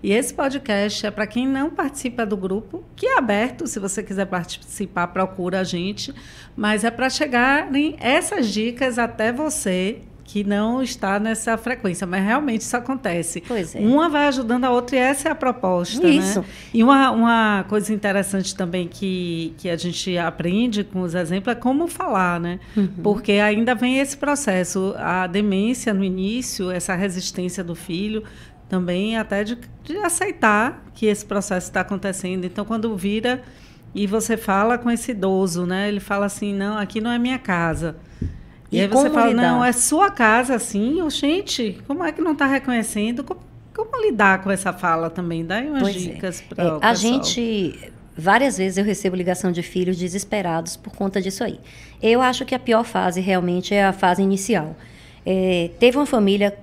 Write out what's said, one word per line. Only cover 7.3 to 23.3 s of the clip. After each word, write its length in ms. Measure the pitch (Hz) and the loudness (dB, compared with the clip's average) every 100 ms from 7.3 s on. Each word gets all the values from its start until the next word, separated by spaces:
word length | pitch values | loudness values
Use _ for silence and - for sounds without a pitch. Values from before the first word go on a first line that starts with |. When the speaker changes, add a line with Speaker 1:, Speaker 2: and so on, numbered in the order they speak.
| 240 254 285 320 277 302 294 | 2 4 2 2 0 0 0
Speaker 1:
essas 480 | 233 294 - 403 233 | 0 2 0 -2 0
dicas 500 | 196 226 240 254 233 | 0 -4 -2 -2 0
até 320 | 226 226 220 | -2 0 -2
você, 680 | 247 311 294 202 185 185 247 - - | 0 -4 -2 -2 0 0 -4 -12 -20
que 220 | - 208 | -8 -4
não 360 | 202 202 220 247 | 0 0 0 0
está 380 | 247 - 196 202 | -2 -2 -2 0
nessa 380 | 220 220 233 226 | 0 -2 -2 -2
frequência, 480 | 233 247 208 170 185 | -2 -2 -2 -2 -2
mas 160 | 185 | 0
realmente 360 | 196 254 302 220 | 2 2 0 -2
isso 160 | - 240 | -2 -4
acontece. 680 | 240 262 202 175 165 175 - | -2 -4 -2 -2 -4 -8 -4
Speaker 2:
Pois 260 | 233 165 | -4 -4
é. 60 | - | 0
Speaker 1:
Uma 280 | 208 277 339 | 4 4 4
vai 200 | 294 294 | 4 2
ajudando 360 | 254 226 247 | 2 0 0
a 60 | 254 | 2
outra 240 | 247 247 | 2 2
e 40 | 269 | 2
essa 280 | 254 277 320 | 2 2 -2
é 40 | |
a 20 | |
proposta, 720 | 311 262 247 190 180 180 220 349 | 0 -2 0 0 0 0 2 6
né? 20 | |
Speaker 2:
Isso. 360 | 294 190 202 - - - | 6 4 0 -4 -12 -4
Speaker 1:
E 120 | 233 | 4
uma, 260 | 233 269 269 | 6 8 6
uma 540 | 226 233 233 214 202 190 | 4 4 4 4 2 0
coisa 240 | 214 196 | -2 0
interessante 640 | 214 208 196 190 196 190 | -2 0 0 0 -2 -2
também 320 | - 180 180 175 | -4 -4 -2 -4
que, 680 | - 196 185 175 165 165 160 | -4 -4 -2 -4 -4 -6 -6
que 100 | 180 | -6
a 80 | 170 | -4
gente 400 | 175 165 190 175 | -4 -4 -2 -2
aprende 680 | 165 160 175 190 247 208 | -2 -2 0 2 2 0
com 160 | 202 185 | -2 -4
os 140 | 180 170 | -2 -2
exemplos 340 | 160 185 196 | 0 -2 -2
é 80 | 233 | -2
como 300 | 247 277 339 | 0 2 0
falar, 500 | - 370 208 180 175 | -2 -2 2 2 0
né? 220 | 170 180 - - | -4 -6 -4 0
Speaker 2:
Uhum. 100 | 196 180 | 0 0
Speaker 1:
Porque 300 | 180 202 - | 0 0 2